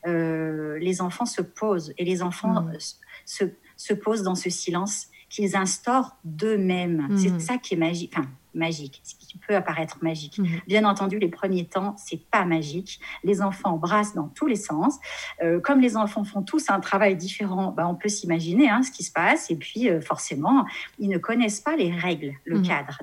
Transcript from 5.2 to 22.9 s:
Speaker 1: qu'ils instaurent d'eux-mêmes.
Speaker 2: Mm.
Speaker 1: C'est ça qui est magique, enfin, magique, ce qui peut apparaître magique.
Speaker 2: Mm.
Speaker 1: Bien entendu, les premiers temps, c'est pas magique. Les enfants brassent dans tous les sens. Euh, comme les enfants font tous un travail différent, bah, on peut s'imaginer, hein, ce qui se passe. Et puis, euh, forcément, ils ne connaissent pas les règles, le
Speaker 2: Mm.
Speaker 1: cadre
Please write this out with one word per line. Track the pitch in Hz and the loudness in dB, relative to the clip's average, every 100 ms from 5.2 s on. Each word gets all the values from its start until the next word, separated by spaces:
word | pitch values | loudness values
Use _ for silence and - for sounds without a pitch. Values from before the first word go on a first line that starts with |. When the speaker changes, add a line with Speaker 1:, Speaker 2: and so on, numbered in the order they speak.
| - | -14
Speaker 1:
qu'ils | - 202 190 | -2 0 2
instaurent | 190 - - 254 254 - | 0 -2 2 2 2 -6
d'eux-mêmes. | 165 156 214 214 185 180 175 165 143 | -12 -2 0 2 2 2 2 0 2
Speaker 2:
Mm. | 202 | 4
Speaker 1:
C'est | 185 175 | 4 2
ça | 165 254 | 0 -4
qui | - | -2
est | 175 | 0
magique, | 160 170 170 175 | 0 0 -4 -4
enfin, | 135 - _ | -6 -8 _
magique, | 160 165 160 139 - | -4 -4 -4 -10 -14
ce | - | -20
qui | - - 185 | -20 -20 -18
peut | - | 0
apparaître | 202 180 160 160 - | 0 2 -4 -6 -4
magique. | 165 156 151 - | -4 -4 -8 -2
Speaker 2:
Mm. | 185 165 - | 0 -2 2
Speaker 1:
Bien | 208 | 4
entendu, | 214 202 196 208 | 4 2 0 0
les | 180 | 0
premiers | - 196 185 170 | 0 0 0 0
temps, | 190 196 208 | -2 -4 -6
c'est | - 165 - | -10 -12 0
pas | 220 | 0
magique. | 180 165 147 156 196 - - - | 2 0 0 -6 -8 -14 -14 -4
Les | 180 196 | 0 2
enfants | 196 190 196 165 | 2 0 -2 0
brassent | 170 208 208 | 2 2 2
dans | 165 147 | -2 -6
tous | - 302 | -2 0
les | 208 | 0
sens. | - 156 220 - - - - - | 0 0 0 0 -10 -12 -12 -2
Euh, | 170 175 | 2 2
comme | - 269 | 4 6
les | 247 220 | 6 4
enfants | 208 220 | 0 0
font | 208 202 | -4 -4
tous | 196 311 302 | 0 0 2
un | 196 | 0
travail | - 196 208 185 | 2 4 4 4
différent, | 185 - 202 185 185 | -4 -4 -4 -2 -2
bah, | - 170 | 0 -2
on | |
peut | 175 208 | 0 -2
s'imaginer, | 208 175 165 165 190 285 | -4 0 0 2 6 6
hein, | 214 | 6
ce | 262 | 2
qui | - | -2
se | 180 | -4
passe. | - 185 311 - | 0 4 2 0
Et | 165 | -6
puis, | - 214 240 | -6 0 2
euh, | 165 | 2
forcément, | 147 - - 139 165 269 - - - - | 0 -6 -4 -2 4 4 4 -6 -12 -4
ils | 202 | -2
ne | 180 | -2
connaissent | - 226 220 208 | 0 0 0 0
pas | 294 320 | -2 2
les | 180 | 2
règles, | 170 160 156 147 139 | 0 -2 -2 -4 -8
le | - 208 | -2 2
Speaker 2:
Mm. | |
Speaker 1:
cadre | 180 147 139 | 2 0 -4